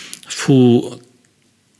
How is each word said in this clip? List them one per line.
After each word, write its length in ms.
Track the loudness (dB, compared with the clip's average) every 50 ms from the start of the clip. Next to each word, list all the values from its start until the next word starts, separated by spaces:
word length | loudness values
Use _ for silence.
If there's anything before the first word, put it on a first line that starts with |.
| -18 -18 -20 -20 -18
fu 760 | -16 -14 -8 -2 0 2 4 4 4 2 0 -2 -6 -12 -20 -20 _ _ _ _ _ _ _ _ _ _ _ _ _ _ _